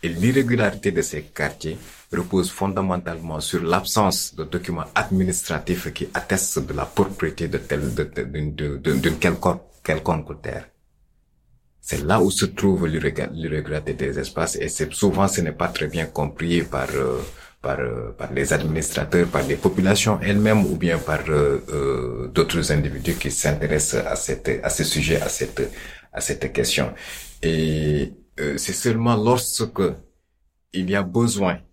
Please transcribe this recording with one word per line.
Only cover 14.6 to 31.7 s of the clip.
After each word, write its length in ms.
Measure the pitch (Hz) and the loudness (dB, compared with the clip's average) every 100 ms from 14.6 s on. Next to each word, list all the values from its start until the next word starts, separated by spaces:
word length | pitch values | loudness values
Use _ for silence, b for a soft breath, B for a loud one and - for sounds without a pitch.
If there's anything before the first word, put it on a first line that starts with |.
| 78 | -4
c'est, 240 | - 76 | -4 -4
souvent 340 | - 101 90 98 | 2 2 4 2
ce 140 | - | 2
n'est 100 | 82 | -2
pas 160 | 76 90 | 0 -2
très 200 | - 76 | -2 -4
bien 180 | 80 78 | -2 -4
compris 560 | - 73 - 82 85 | -2 -4 -2 0 2
par, 260 | 73 71 65 71 | 2 -2 -2 0
euh, 240 | 65 64 65 B B B | 0 -2 -6 B B B
par, 160 | 65 67 | -4 -2
euh, 320 | 64 58 57 57 | -2 -4 -8 -10
par 160 | - | -6
les 180 | 62 71 | -2 0
administrateurs, 760 | 73 78 80 80 - 76 87 87 | 2 2 -2 -2 -2 2 2 4
par 160 | - 67 | 2 0
les 80 | 69 | 2
populations 640 | - - 92 104 113 104 | 2 4 4 4 4 2
elles-mêmes 440 | 92 101 107 107 98 | 2 4 6 6 4
ou 100 | 82 | 2
bien 240 | 87 82 | 2 2
par, 220 | 73 78 - | 0 -2 2
euh, 340 | 76 71 69 - | 4 4 2 -2
euh, 580 | 73 69 64 62 58 64 | -2 0 0 -2 -6 -2
d'autres 440 | - - 85 76 | 2 2 2 2
individus 440 | 76 73 67 69 85 | 2 2 -2 -2 -2
qui 160 | 73 | -2
s'intéressent 720 | - 73 73 76 78 - 62 - | 0 0 0 2 2 2 0 -2
à 100 | - | -4
cette, 440 | - 65 - 64 | -4 -4 -2 -2
à 80 | - | -2
ce 140 | - | -2
sujet, 360 | - 76 73 82 | 0 0 2 2
à 100 | - | 0
cette, 420 | - - - 62 B B B B | -4 -4 -4 -6 B B B B
à 100 | - | -8
cette 300 | - - 65 | -4 -2 -2
question. 400 | - - - 62 B B B B B | 0 0 2 0 B B B B B
Et, 680 | 80 80 80 78 78 73 64 - _ - | -2 2 2 2 2 2 0 -6 _ -6
euh, 180 | 73 69 | -4 -2
c'est 160 | - | -4
seulement 420 | - 123 113 117 113 | -2 0 2 2 4
lorsque 680 | 107 123 - - 147 - 90 - - _ _ _ _ _ _ | 4 2 2 -2 -4 0 0 0 -14 _ _ _ _ _ _
il 160 | 92 90 | -4 0
y 60 | 101 | 0
a 80 | |
besoin 560 | 92 92 117 98 95 78 - | 0 2 2 2 0 0 -6